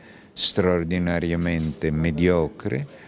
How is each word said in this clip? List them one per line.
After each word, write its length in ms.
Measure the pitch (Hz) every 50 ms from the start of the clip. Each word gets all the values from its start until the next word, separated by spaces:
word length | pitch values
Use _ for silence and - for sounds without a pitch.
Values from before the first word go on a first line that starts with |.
| - - - - - -
straordinariamente 1600 | _ - - - - - 92 92 90 87 85 82 90 90 90 87 87 85 85 85 85 85 85 87 85 82 80 78 71 - - 80
mediocre, 960 | 76 78 80 85 76 78 87 90 90 85 78 71 - - - 104 - - 143 - - - -